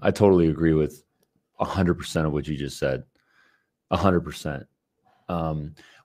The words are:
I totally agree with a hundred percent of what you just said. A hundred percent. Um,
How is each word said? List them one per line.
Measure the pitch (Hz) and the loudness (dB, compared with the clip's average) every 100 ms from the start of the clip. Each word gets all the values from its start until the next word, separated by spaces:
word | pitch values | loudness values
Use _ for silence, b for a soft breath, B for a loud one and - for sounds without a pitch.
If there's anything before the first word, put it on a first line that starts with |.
I | 98 | -2
totally | 95 104 92 82 | 4 6 6 4
agree | 76 82 | 2 2
with | 78 76 - _ _ _ _ _ - | 2 0 -4 _ _ _ _ _ -8
a | - | -4
hundred | - 90 82 | 0 0 0
percent | - 87 78 | -4 -2 -2
of | |
what | 73 73 | -2 -4
you | 71 | -8
just | 69 - | -8 -4
said. | 69 65 - _ _ _ _ _ _ _ _ | -4 -4 -8 _ _ _ _ _ _ _ _
A | 92 | 0
hundred | 98 87 | 2 2
percent. | - - 80 69 - _ _ _ _ _ - | 0 -8 -10 -10 -12 _ _ _ _ _ -8
Um, | 87 82 78 76 b b b | -4 -4 -4 -8 b b b